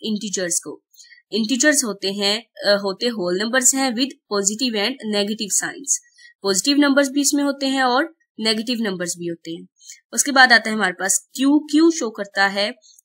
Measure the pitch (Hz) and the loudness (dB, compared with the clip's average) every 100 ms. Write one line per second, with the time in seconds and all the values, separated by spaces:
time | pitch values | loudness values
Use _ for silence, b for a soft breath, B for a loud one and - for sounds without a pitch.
0 | 220 208 208 190 175 - 156 - _ _ | -6 -6 -4 -4 -2 -4 -6 -16 _ _
1 | B B B 202 220 254 294 285 233 196 | B B B -4 0 2 4 4 0 -4
2 | 190 202 202 214 - - 202 202 196 190 | -4 -2 0 -2 -6 -6 0 2 0 -4
3 | 240 220 175 185 220 254 254 269 269 226 | -4 -2 -2 -2 0 0 2 2 0 0
4 | 269 - - 202 196 214 254 214 208 269 | -4 -6 -6 -2 0 0 -2 0 -2 -4
5 | 220 208 202 220 208 - 165 - - - | -4 -2 -2 -4 -4 -4 -4 -8 -6 -6
6 | b b b b 381 - - 285 285 269 | b b b b -2 0 2 4 4 4
7 | 277 285 277 285 285 277 269 269 254 247 | 2 2 0 2 0 0 -2 0 2 2
8 | 330 _ _ - 220 220 226 233 220 185 | 0 _ _ -6 -2 -2 -2 -2 -2 -4
9 | 175 170 170 170 - 170 185 _ B B | -6 -6 -8 -8 -10 -14 -14 _ B B
10 | B 233 285 262 254 226 220 220 190 180 | B -8 -2 4 6 6 2 -2 -2 -2
11 | 190 - - - 269 294 302 294 330 330 | -2 -2 -4 -2 2 2 2 4 4 2
12 | 226 214 202 - 196 196 214 254 b b | -4 -8 -8 0 0 0 -4 -6 b b